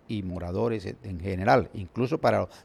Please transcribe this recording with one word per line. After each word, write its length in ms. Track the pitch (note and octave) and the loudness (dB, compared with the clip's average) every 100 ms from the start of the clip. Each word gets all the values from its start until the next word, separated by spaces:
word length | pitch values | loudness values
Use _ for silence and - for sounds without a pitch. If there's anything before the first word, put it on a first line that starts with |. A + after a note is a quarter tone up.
| - | -6
y 140 | G#2+ | -4
moradores 640 | F#2 F2 E2+ F#2+ A#2 A2 F#2 | -4 -4 -4 0 0 0 -6
en 340 | - G#2+ F2 | -10 -8 -6
general, 480 | F#2+ F#2 G2 C3 - | -4 0 4 4 4
incluso 440 | A2 F#2 - B2 D3+ | -4 -8 -4 -2 2
para 220 | A#2+ G#2 | 2 2
los 80 | F#2 - | 0 -8